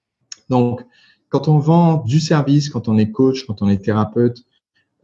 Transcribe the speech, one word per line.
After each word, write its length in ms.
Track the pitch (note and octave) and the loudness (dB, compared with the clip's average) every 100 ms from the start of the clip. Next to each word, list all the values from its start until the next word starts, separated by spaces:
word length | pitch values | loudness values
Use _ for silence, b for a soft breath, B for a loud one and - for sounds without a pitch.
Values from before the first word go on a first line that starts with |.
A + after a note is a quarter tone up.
| _ _ _ - _ | _ _ _ -20 _
Donc, 380 | B2+ A#2+ A#2+ b b b b _ | 0 0 -4 b b b b _
quand 200 | C#3 C#3+ | -4 2
on 100 | D3+ | 0
vend 380 | D3+ E3 E3+ D#3 | 4 4 4 2
du 240 | A2 D3+ | 0 -2
service, 480 | D#3+ D#3 C3+ C#3+ C#3+ | 0 0 2 0 0
quand 180 | B2 - | -6 -2
on 100 | A2 | 0
est 120 | G#2+ | 0
coach, 360 | A2 C3 C3 - | 0 0 0 -8
quand 160 | G2+ | -4
on 60 | G2+ | -2
est 160 | G2 | 0
thérapeute, 600 | G#2 G#2+ G#2+ A#2 A#2+ A#2+ _ _ _ _ _ _ | -2 -2 -2 0 -2 -2 _ _ _ _ _ _